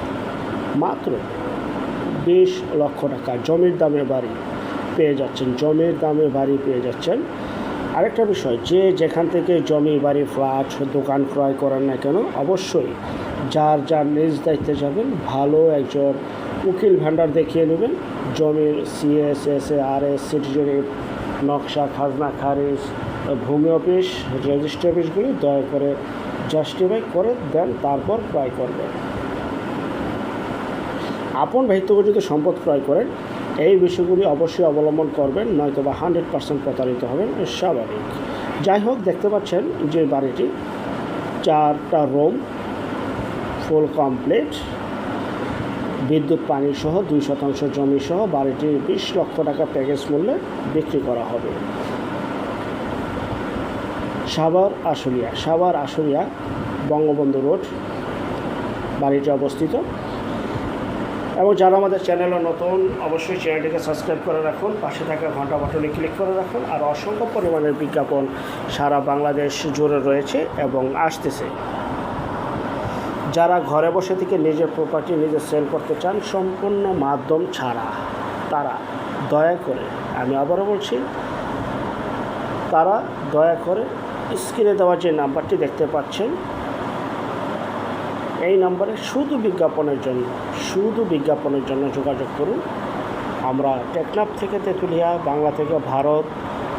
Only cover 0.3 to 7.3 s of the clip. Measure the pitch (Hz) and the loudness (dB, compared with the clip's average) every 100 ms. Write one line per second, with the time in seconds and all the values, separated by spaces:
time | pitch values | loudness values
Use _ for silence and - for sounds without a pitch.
0.3 | - - - - 143 - - - 113 - | -6 -6 -4 -2 0 0 -2 -2 -4 -4
1.3 | - 101 98 - - - - - - 156 | -6 -6 -6 -6 -6 -4 -4 -4 -2 4
2.3 | 185 185 - - 151 143 - 143 123 - | 6 6 2 -2 0 0 0 -4 -2 -4
3.3 | 120 160 170 180 165 156 147 135 131 117 | -4 2 4 4 4 2 2 2 0 -2
4.3 | - - - - - - - 151 135 131 | -6 -8 -8 -6 -6 -4 2 4 4 -2
5.3 | - 127 123 151 156 170 143 156 151 151 | -2 -2 2 2 4 2 2 2 2 2
6.3 | 135 135 139 139 123 123 - 165 247 - | 2 2 2 2 0 -2 -2 -2 -2 -2